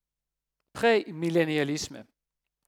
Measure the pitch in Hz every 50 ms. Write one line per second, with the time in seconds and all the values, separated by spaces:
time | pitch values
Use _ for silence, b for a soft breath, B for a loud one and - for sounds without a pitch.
0 | _ _ _ _ _ _ _ _ _ _ _ _ _ _ - - - 233 226 208
1 | - - 165 156 170 170 165 175 165 156 156 151 143 143 147 151 - - 143 120
2 | 107 _ _ _ _ _ _ _ _ _ _ _ _